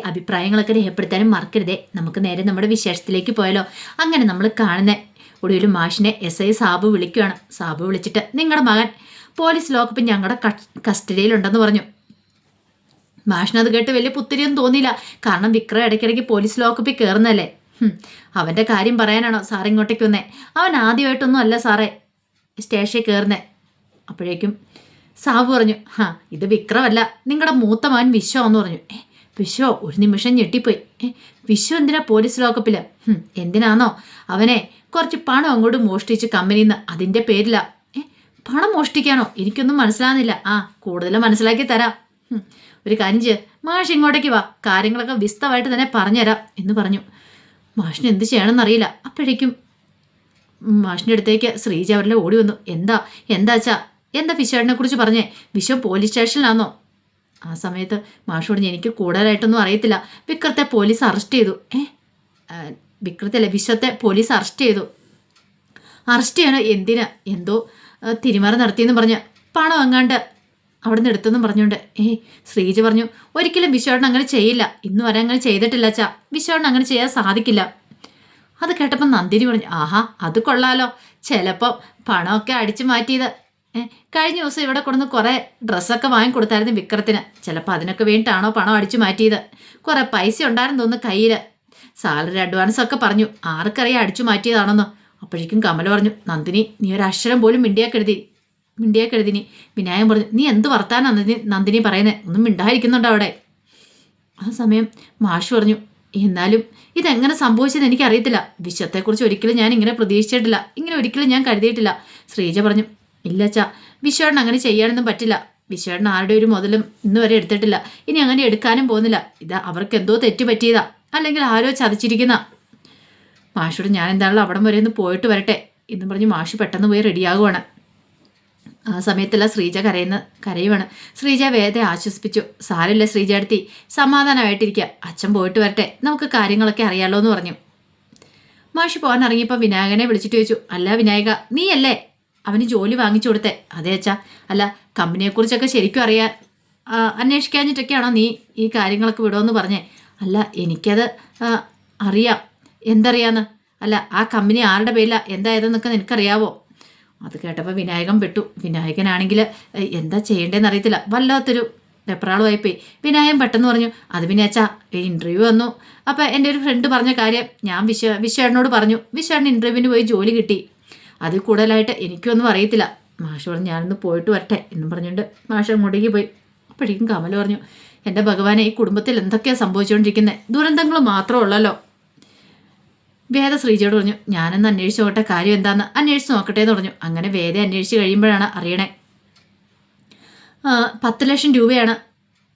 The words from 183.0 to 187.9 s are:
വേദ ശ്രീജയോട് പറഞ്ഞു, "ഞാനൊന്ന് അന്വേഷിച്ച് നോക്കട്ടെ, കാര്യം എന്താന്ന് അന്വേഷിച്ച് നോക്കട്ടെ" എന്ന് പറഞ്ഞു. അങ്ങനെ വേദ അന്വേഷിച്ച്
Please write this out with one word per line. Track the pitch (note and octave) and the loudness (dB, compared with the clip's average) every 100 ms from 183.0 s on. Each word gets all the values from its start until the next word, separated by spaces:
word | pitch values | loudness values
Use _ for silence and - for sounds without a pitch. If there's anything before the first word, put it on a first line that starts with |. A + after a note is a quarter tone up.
| _ _ - | _ _ -4
വേദ | C4+ C#4 C#4+ | 0 0 0
ശ്രീജയോട് | B3+ G#3+ G3+ G#3+ | 2 2 2 2
പറഞ്ഞു, | G3+ G#3 - | 0 -4 -4
"ഞാനൊന്ന് | F3+ E3 F#3+ G#3+ | -2 0 2 2
അന്വേഷിച്ച് | G3 F#3 A3 | 2 0 0
നോക്കട്ടെ, | G#3 G#3+ A3 | 0 0 0
കാര്യം | F3 G3 | 0 2
എന്താന്ന് | G3+ G3+ G3+ G#3 C4+ | 2 2 0 -2 0
അന്വേഷിച്ച് | D4 C#4+ C4+ | 2 0 0
നോക്കട്ടെ" | A3+ G3 G#3 | -2 0 2
എന്ന് | A3 | 2
പറഞ്ഞു. | G3+ F#3+ - | 2 -2 -8
അങ്ങനെ | E3 E3 G3 | -8 -6 -4
വേദ | F#3+ E3+ F#3 | -2 -2 -2
അന്വേഷിച്ച് | G3+ F#3+ F#3+ | -2 -2 0